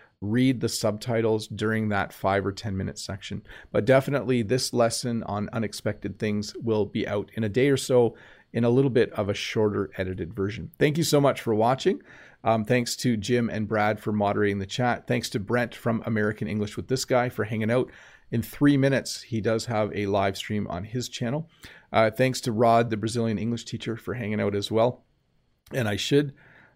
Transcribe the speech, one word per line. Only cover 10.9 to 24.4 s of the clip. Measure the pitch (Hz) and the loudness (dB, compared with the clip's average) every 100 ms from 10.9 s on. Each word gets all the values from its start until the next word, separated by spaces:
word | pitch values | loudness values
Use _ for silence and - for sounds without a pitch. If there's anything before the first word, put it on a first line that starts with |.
| 151 | 2
you | |
so | 156 147 | 2 4
much | 143 - | 4 2
for | - | 0
watching. | 107 113 131 185 202 - - - - | 2 4 4 0 -2 -6 -20 -20 -6
Um, | 110 113 | 0 0
thanks | 107 127 117 - | 2 0 0 -2
to | - 113 | 0 0
Jim | 98 120 117 | 2 2 2
and | 98 104 | -2 -2
Brad | 110 107 107 | 2 2 0
for | - | -2
moderating | 104 101 104 104 101 | 0 2 2 2 0
the | 95 | -4
chat. | - 123 117 - | -2 0 0 -2
Thanks | 123 - | -2 -2
to | 120 | -6
Brent | 95 120 117 | -2 0 -2
from | - 123 113 113 | -4 -2 -2 -2
American | 110 104 107 104 | 0 0 -2 -6
English | 107 101 - | -4 -4 -6
with | 95 | -4
This | 131 | -4
Guy | - 123 123 | 0 0 0
for | - | -2
hanging | 104 110 110 | -4 -2 0
out. | 123 127 - - - _ | 0 -2 -6 -20 -20 _
In | 120 | -4
three | 113 - 143 143 | -4 2 4 6
minutes, | 139 131 - - | 4 2 -2 -10
he | - 113 | -6 -4
does | 104 113 117 | 0 -2 -2
have | 110 104 | -2 -2
a | 87 101 | -2 0
live | 101 98 95 | 2 2 -2
stream | - 107 101 | -4 -4 -4
on | 87 | -6
his | 107 127 120 | -6 -6 -8
channel. | - 120 143 165 _ - - _ | -6 -4 -4 -8 _ -20 -20 _
Uh, | - 110 | 2 2
thanks | - 131 127 | 2 0 0
to | - | -4
Rod, | 107 117 117 117 | 2 6 6 4
the | 110 | -2
Brazilian | 110 120 113 104 | -4 -2 -2 -2
English | 110 117 | -2 -6
teacher, | - 113 - 110 | -8 -10 -8 -8
for | - | -6
hanging | 117 104 107 | -6 -4 -2